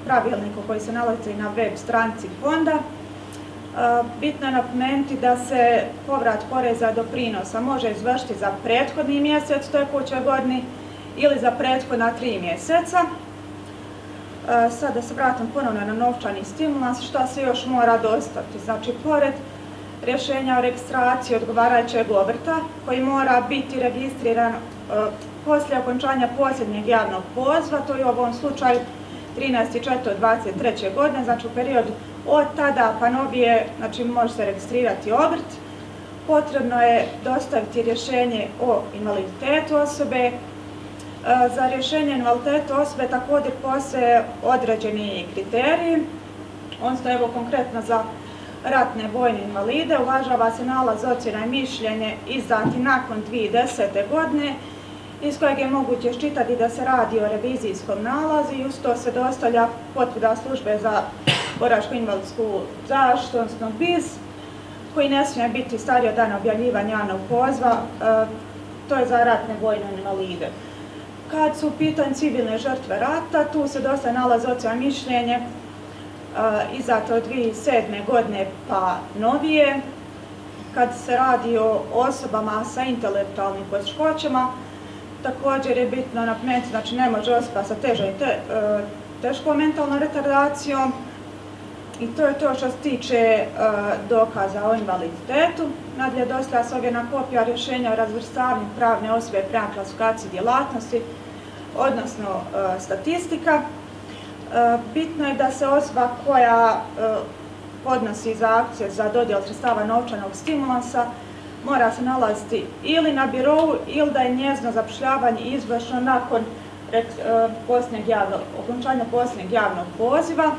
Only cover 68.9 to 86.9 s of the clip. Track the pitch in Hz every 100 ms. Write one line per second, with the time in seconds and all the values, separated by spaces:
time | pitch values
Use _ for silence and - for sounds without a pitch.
68.9 | 269 247 247 240 226 - 208 220 202 202
69.9 | 190 196 190 185 170 156 - - - -
70.9 | - - - - 311 302 302 302 - 311
71.9 | 302 277 262 302 247 220 220 269 254 -
72.9 | 202 254 330 330 320 294 302 277 277 269
73.9 | 277 254 247 254 233 254 247 226 233 269
74.9 | 277 254 247 240 247 - - - - -
75.9 | - - - - - 220 208 208 254 247
76.9 | 220 - 233 226 254 226 214 294 247 214
77.9 | 208 202 240 226 202 196 - - 196 185
78.9 | 175 - 202 220 285 311 302 277 269 269
79.9 | - - - - - - - - 262 240
80.9 | - - 247 262 247 233 226 220 214 -
81.9 | 226 262 277 269 214 214 214 240 254 254
82.9 | 240 214 196 196 - 196 196 196 202 302
83.9 | - 311 311 302 254 254 - - - -
84.9 | - - - 254 262 277 269 254 247 247
85.9 | 254 254 233 226 226 247 247 240 220 214